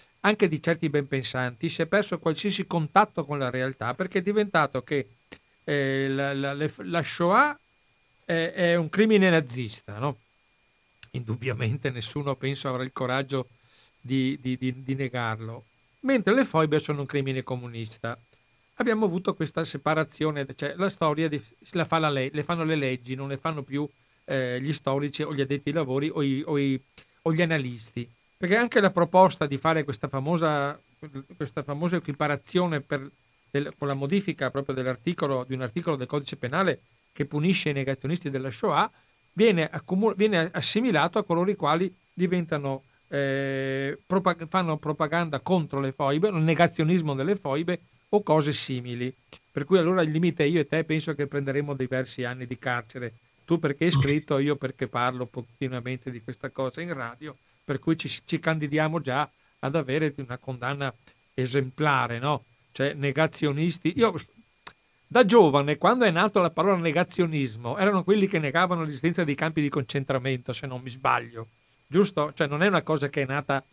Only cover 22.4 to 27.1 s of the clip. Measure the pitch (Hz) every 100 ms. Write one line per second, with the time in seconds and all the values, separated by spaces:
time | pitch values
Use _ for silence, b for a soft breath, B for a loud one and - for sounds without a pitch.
22.4 | 147 170 160 156 135 127 120 131 139 135
23.4 | 165 151 131 139 147 _ _ _ - 135
24.4 | 123 127 143 139 135 139 143 147 147 139
25.4 | 131 143 143 160 131 135 156 160 139 135
26.4 | 165 143 139 131 - - b